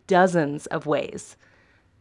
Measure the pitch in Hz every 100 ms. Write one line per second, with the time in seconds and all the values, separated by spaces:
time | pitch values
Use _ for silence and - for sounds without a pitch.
0 | - 180 185 170 143 147 - 160 151 143
1 | - - - - _ _ _ _ _ _